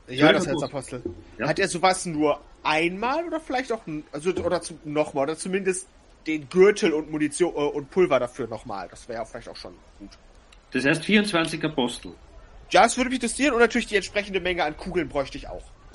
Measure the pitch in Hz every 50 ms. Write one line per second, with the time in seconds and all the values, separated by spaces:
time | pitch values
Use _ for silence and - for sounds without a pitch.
0 | - - 123 127 147 156 170 156 - - - 151 143 - - 143 127 - 139 123
1 | - - - - - - - - 113 143 160 - 196 185 - 170 156 185 185 180
2 | - 185 160 151 151 147 143 - - - - - - 135 151 156 165 175 180 190
3 | 220 247 277 320 349 349 311 311 311 - 226 254 262 - 226 226 - - 156 151
4 | 151 - - 151 151 185 175 - - 175 180 165 - - 170 147 - 151 147 151
5 | 151 - - 143 139 143 160 - - 190 180 196 196 185 185 180 - - _ -
6 | _ _ - _ - - 156 151 143 123 - 180 185 202 214 202 - 170 156 156
7 | 156 151 156 151 151 143 - - 175 165 - 147 147 147 147 147 139 135 - 190
8 | 185 170 139 127 120 120 - - 123 110 113 107 - 127 104 98 90 87 - -
9 | - - 117 113 110 - - 117 110 - 90 - - 104 90 - - - - -
10 | 104 101 - - - - - - - _ - - _ - - 131 120 139 160 160
11 | - - 202 214 202 202 - 165 160 156 - 156 - 156 156 - 220 247 - -
12 | - 92 - - - - - - - - - - - - - 175 202 233 - 247
13 | 247 247 254 254 - 233 - - 254 294 254 233 240 226 - 240 220 - - 196
14 | 185 - - 208 202 202 190 190 160 180 180 175 170 151 156 - - 190 165 175
15 | 160 131 127 143 135 - - 139 - - 90 90 - - - - - - -